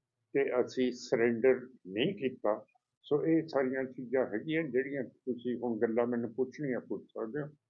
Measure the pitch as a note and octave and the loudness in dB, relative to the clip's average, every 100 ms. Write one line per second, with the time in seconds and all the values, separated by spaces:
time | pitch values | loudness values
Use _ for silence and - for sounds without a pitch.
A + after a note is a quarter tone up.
0 | _ _ _ C#3 C3 B2 A#2+ B2+ B2+ A#2+ | _ _ _ 0 2 2 0 0 0 -2
1 | - A#2+ A#2+ A#2 C3 B2 - - F2+ G2+ | -2 2 4 6 4 4 0 -16 -8 -2
2 | E3 F#3+ C3 B2+ G#2 A2 - _ _ _ | 0 0 -4 -2 0 0 -4 _ _ _
3 | - D3 E3 D#3+ D#3 C3+ C3 C3+ B2+ - | -2 0 4 2 2 0 0 0 -4 -8
4 | A#2 B2+ A#2 G#2 D#3 D#3 D#3 B2 C#3 C#3 | -2 0 2 -2 -2 -2 0 0 0 -4
5 | A#2 - C3 A#2+ B2 A#2 A#2+ G#2+ A#2 A#2 | -6 -6 -6 -4 -4 -2 -2 0 2 2
6 | A#2+ A#2+ A#2 A#2 C3 - C#3+ A#2 - G2 | 2 0 -2 -2 -4 -4 -4 -4 -4 -8
7 | - G#2+ A2+ D3 D3 - | -8 -8 -6 -6 -8 -12